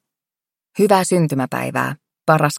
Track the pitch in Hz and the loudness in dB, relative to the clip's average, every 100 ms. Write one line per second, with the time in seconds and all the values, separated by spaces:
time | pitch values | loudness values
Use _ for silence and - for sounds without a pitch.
0 | _ _ _ _ _ _ _ - 202 190 | _ _ _ _ _ _ _ 0 2 2
1 | 180 180 156 135 131 123 127 127 131 139 | 2 0 0 -2 -4 -6 -6 -4 -6 -8
2 | _ _ - 156 147 | _ _ 0 0 0